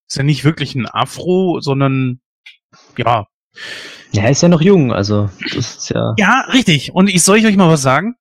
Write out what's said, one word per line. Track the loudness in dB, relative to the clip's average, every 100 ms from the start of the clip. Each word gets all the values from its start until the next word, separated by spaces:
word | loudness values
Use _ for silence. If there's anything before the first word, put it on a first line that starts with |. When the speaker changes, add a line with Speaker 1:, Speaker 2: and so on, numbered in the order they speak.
| -14
Speaker 1:
Ist | -4
ja |
nicht | -2 0
wirklich | 0 -2 -6
ein | -6 -6
Afro, | -4 -4 -4 -2 0 0 -2
sondern, | -2 0 0 0 -2 -6 _ _ -20 _ _ _ _ -4
ja. | -2 -2 -4 _ _ -20 -18 -18 -18 -20 -6
Speaker 2:
Ja, | -2
er | 0
ist | 2
ja | 4
noch | 4
jung, | 4 4 2
also, | 0 -2 0 -2 -6 -10
das | -8 -8 -10
ist | -6
ja | -4 -2 0
Speaker 1:
Ja, | 0 0 0
richtig. | 0 2 0 -2
Und | 0 2
ich, | 2
soll | 2 2
ich | 4
euch | 4
mal | 4
was | 4
sagen? | 2 0 -2 -10